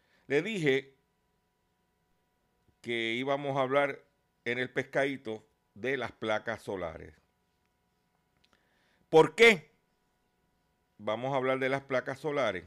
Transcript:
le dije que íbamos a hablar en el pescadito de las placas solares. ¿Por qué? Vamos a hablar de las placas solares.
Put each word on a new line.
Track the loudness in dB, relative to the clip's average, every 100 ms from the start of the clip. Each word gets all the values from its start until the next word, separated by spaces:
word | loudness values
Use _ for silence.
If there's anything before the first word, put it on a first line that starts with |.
| _ _ -2
le | 0
dije | 0 0 2 2 0 _ _ _ _ _ _ _ _ _ _ _ _ _ _ _ _ _ _ _
que | -6 -4 -4
íbamos | -4 -4 -4 -2 -2
a |
hablar | 0 2 0 -2 -16 _ _ _
en | -6 -4
el | -4
pescadito | -4 -4 0 0 -2 -10 -12 -14 _ _
de | -10 -6 -4
las | -6
placas | -6 -4 -2 -4 -8
solares. | -8 -6 -6 -10 -16 -20 _ _ _ _ _ _ _ _ _ _ _ _ _ _ _ _ _ _ _
¿Por | 6 6
qué? | 6 6 6 0 _ _ _ _ _ _ _ _ _ _ _ _ -10
Vamos | -6 -4 -2
a | -2
hablar | -2 -2
de | -2
las | -4
placas | -2 -4 -4 -8
solares. | -6 -2 -2 -2